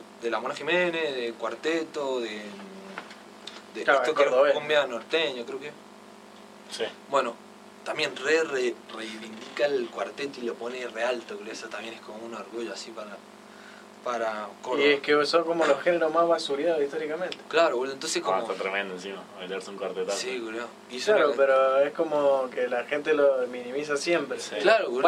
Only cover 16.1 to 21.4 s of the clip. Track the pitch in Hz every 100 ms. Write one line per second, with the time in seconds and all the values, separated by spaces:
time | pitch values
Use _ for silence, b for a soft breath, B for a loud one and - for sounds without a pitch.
16.1 | 165 170 160 - 139 165 160 143 156 151
17.1 | 156 175 - - 156 165 123 135 135 156
18.1 | 175 95 95 107 95 95 98 98 90 98
19.1 | 95 90 - 92 95 98 98 98 92 92
20.1 | 98 127 127 113 113 117 - - 123 127
21.1 | 208 151 127